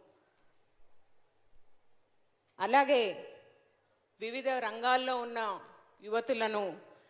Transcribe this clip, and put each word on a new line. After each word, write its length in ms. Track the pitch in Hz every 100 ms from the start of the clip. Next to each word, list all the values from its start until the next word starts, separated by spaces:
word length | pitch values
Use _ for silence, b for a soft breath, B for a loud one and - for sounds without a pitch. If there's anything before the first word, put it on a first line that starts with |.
| - _ _ _ - _ _ - - - - - _ _ _ - - - - - _ _ _ _ _ -
అలాగే 760 | 202 269 269 262 208 - - - - _ _ _ _ _ _ -
వివిధ 280 | 220 254 262
రంగాల్లో 680 | 254 226 226 247 254 262 247
ఉన్న 440 | 240 233 214 180 - - - -
యువతులను, 760 | 208 226 233 233 220 214 190 196 - b